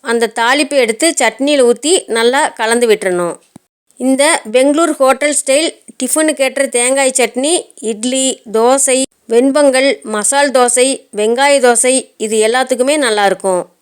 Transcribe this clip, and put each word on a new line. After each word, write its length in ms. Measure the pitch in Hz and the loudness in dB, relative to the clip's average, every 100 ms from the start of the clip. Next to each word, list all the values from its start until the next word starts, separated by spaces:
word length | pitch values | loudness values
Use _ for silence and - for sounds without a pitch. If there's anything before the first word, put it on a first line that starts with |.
| 269 | -2
அந்த 200 | 233 226 233 | -2 -2 -2
தாளிப்பை 360 | 233 277 294 285 | 0 0 0 0
எடுத்து 240 | 226 220 311 - | 0 0 -2 0
சட்னியில 440 | 226 220 277 285 247 | -2 -2 -2 2 2
ஊத்தி 240 | 240 294 370 - 226 | 2 0 -2 -2 -2
நல்லா 260 | 233 269 302 - | 0 0 -2 -2
கலந்து 280 | 220 233 233 | -2 0 0
விட்டுறணும். 420 | 208 190 180 170 - _ - _ _ _ _ | 0 0 -2 -4 -8 _ -20 _ _ _ _
இந்த 240 | 254 269 285 330 220 233 | -2 0 0 0 0 0
பெங்களூர் 400 | 269 294 330 302 | 2 2 0 2
ஹோட்டல் 380 | 262 269 294 277 | 0 2 0 -2
ஸ்டைல் 300 | - 277 330 - - _ | 0 0 -2 -8 -20 _
டிஃபனுக்கேற்ற 680 | 254 - 311 262 262 269 269 240 | -4 -2 -2 0 -4 -2 -4 -2
தேங்காய் 420 | 247 269 269 254 | -2 0 0 0
சட்னி 340 | 233 247 285 349 - - 220 | -2 -2 -2 -2 -4 -10 -8
இட்லி, 340 | 214 247 262 262 - - 214 | -6 -4 -2 -2 -4 -4 0
தோசை, 420 | 233 269 277 262 269 _ - | 2 2 0 -2 -2 _ -2
வெண்பொங்கல், 580 | 226 269 277 285 262 269 - - | 0 2 2 2 2 0 -2 -6
மசால் 400 | 214 208 277 285 254 | -6 -2 0 2 2
தோசை, 320 | 247 247 262 262 _ 202 | 2 2 0 -2 _ -4
வெங்காய 380 | 214 240 285 285 | -2 2 2 4
தோசை, 320 | 247 233 254 262 - _ 185 | 4 2 2 0 -4 _ -4
இது 100 | 220 220 | 0 2
எல்லாத்துக்குமே 480 | 247 254 247 262 302 254 | 0 -2 -2 0 0 0
நல்லா 160 | 214 202 | 2 0
இருக்கும். 340 | 185 196 180 - _ | 0 -2 -2 -4 _